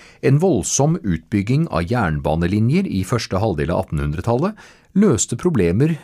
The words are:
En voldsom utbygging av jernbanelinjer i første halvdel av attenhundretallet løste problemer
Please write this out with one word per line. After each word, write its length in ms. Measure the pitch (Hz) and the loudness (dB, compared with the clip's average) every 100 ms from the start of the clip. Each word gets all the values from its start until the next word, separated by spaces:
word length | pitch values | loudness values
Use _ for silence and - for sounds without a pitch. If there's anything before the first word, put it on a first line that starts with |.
| - - | -20 -4
En 160 | 131 139 | 2 2
voldsom 600 | 190 127 82 - 143 170 | 4 2 0 0 0 0
utbygging 680 | 104 80 - 101 98 135 165 | -2 -4 -2 -2 0 0 0
av 220 | 85 85 | -2 -2
jernbanelinjer 1000 | 123 95 76 71 82 87 104 113 165 190 | -2 0 -2 -2 0 0 0 2 0 0
i 160 | 95 | -2
første 360 | 92 120 - - | -2 -4 -4 -2
halvdel 320 | 113 78 73 | -2 -2 -2
av 140 | 92 - | -2 -2
attenhundretallet 720 | 78 71 76 - 120 180 214 - - _ 190 | -4 -4 -4 -2 0 -2 -6 -16 -20 _ 2
løste 400 | 208 113 - 127 | 2 2 -2 -2
problemer 640 | 180 143 87 95 156 160 | -2 2 2 2 0 0